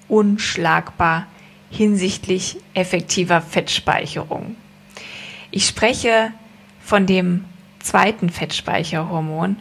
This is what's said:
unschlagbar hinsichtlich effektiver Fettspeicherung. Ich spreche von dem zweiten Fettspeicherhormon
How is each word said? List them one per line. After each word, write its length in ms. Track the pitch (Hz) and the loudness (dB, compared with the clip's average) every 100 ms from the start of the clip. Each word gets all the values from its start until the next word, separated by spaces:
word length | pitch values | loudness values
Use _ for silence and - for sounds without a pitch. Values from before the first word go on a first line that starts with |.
| - | 0
unschlagbar 1200 | 214 202 208 - 196 165 160 165 - 170 165 - - - - - | 4 4 2 0 -2 0 0 0 0 0 0 -4 -14 -20 -20 -10
hinsichtlich 840 | - 214 202 185 - - 185 - - - | 0 2 4 0 -2 -2 -2 -2 -8 -6
effektiver 680 | 190 185 180 170 - 180 170 | -4 0 -2 -2 -2 2 2
Fettspeicherung. 1160 | 165 180 - - - - 151 165 151 - - 226 - - - - - - - - - | 2 -2 -2 -2 0 0 -2 -6 -6 -8 -8 -14 -18 -20 -20 -20 -18 -16 -18 -18 -8
Ich 160 | 202 - | -2 -2
spreche 680 | - 226 262 240 226 226 - - - - - | 2 0 2 2 2 2 -4 -20 -20 -20 -20
von 240 | - 208 190 | 0 2 4
dem 400 | 185 180 175 - - - - | 4 2 0 -4 -14 -20 -14
zweiten 500 | - 190 190 220 175 | 0 4 4 2 -2
Fettspeicherhormon 1300 | - 160 - - 180 165 165 165 170 156 156 180 208 | -2 -6 -6 -4 -4 -2 -4 -4 -4 -4 -2 -2 -4